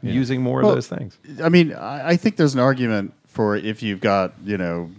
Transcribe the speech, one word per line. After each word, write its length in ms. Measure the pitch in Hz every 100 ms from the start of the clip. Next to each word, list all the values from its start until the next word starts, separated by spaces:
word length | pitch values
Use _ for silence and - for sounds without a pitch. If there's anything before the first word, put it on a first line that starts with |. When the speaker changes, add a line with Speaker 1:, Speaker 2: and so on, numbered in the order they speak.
Speaker 1:
Yeah. 100 | 107
Speaker 2:
using 300 | 123 123 127
more 200 | 127 131
Speaker 3:
Well, 80 | 214
Speaker 2:
of 40 | 127
those 120 | -
things. 300 | - 98 - - 147
Speaker 3:
I 60 | 165
mean, 220 | 175 160
I, 360 | - 101 143 151
I 60 | 175
think 200 | 220 -
there's 180 | 147 131
an 40 |
argument 520 | 131 127 120 104 98 - _ -
for 200 | 107 104
if 280 | 107 107
you've 160 | 110 95
got, 320 | 110 98 92 -
you 140 | 95 98
know, 320 | 87 85 85